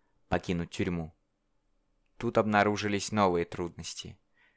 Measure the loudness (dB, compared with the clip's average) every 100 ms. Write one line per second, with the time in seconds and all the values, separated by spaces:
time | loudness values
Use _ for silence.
0 | _ _ -4 -4 -2 -4 -4 -4 -4 -4
1 | -8 -12 _ _ _ _ _ _ _ _
2 | _ -6 -2 2 4 6 4 2 0 -2
3 | -2 2 4 4 -2 -4 -8 -8 -14 -12
4 | -14 -16 _ _ _